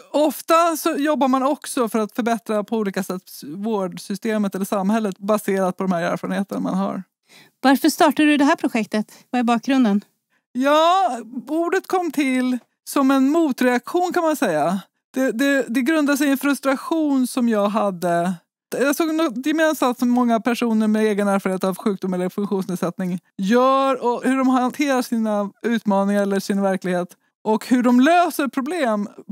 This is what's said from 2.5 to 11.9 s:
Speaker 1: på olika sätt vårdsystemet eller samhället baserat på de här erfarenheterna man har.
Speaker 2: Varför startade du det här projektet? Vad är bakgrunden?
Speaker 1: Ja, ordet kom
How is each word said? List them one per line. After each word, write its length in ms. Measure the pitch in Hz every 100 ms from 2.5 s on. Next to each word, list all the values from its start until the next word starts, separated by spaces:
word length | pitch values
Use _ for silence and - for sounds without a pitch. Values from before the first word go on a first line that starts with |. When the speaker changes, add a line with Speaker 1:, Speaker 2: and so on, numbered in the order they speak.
| 214
Speaker 1:
på 120 | 202 226
olika 260 | 196 190
sätt 200 | 190 180 - - 190 175
vårdsystemet 960 | 208 214 185 175 - 202 226 214 202
eller 100 | 185
samhället 540 | 196 208 190 226 214 -
baserat 580 | 196 214 - 190 185 -
på 60 |
de 100 | 190
här 100 | 175
erfarenheterna 580 | 170 180 - 185 196 202
man 140 | -
har. 280 | 190 196 - - _ _ - - _
Speaker 2:
Varför 280 | 262 269 320
startade 400 | - 330 262 302
du 80 | 294
det 80 |
här 120 | 285 330
projektet? 560 | 277 233 214 214 208 - _
Vad 80 | 247
är 40 |
bakgrunden? 640 | 233 233 - 269 233 202 - _ _ _ _
Speaker 1:
Ja, 680 | 247 269 302 330 370 370 240 220 262 254
ordet 380 | 311 339 370
kom 240 | -